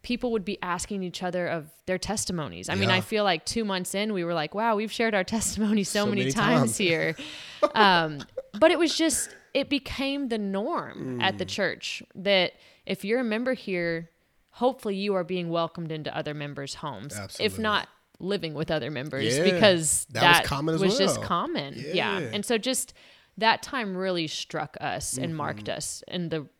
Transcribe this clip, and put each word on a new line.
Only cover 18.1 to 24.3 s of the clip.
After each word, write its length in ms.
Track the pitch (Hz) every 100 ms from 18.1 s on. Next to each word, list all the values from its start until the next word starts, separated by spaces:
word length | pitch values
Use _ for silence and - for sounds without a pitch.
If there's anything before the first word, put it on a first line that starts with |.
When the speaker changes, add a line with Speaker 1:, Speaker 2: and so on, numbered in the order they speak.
| _
Speaker 1:
living 340 | 180 196 160
with 160 | 147 160
other 200 | 160 123
members, 440 | 147 135 131 113 135
Speaker 2:
Yeah. 80 |
Speaker 1:
because 600 | 185 180 208 175 156 - -
Speaker 2:
That 100 | 113 175
was 80 | 170
Speaker 1:
that 80 | -
Speaker 2:
common 300 | 139 156 160
as 60 |
Speaker 1:
was 160 | 185 240
just 200 | 190 117
Speaker 2:
well. 100 | 107
Speaker 1:
common. 460 | 175 269 330 139 -
Yeah. 420 | 143 180 120 90
Speaker 2:
Yeah. 100 | 131
Speaker 1:
And 140 | 208 -
so 120 | 226
just 340 | 254 254 - - - - _ -
that 260 | 220 -
time 340 | - 190 208 185
really 300 | 190 180
struck 500 | 156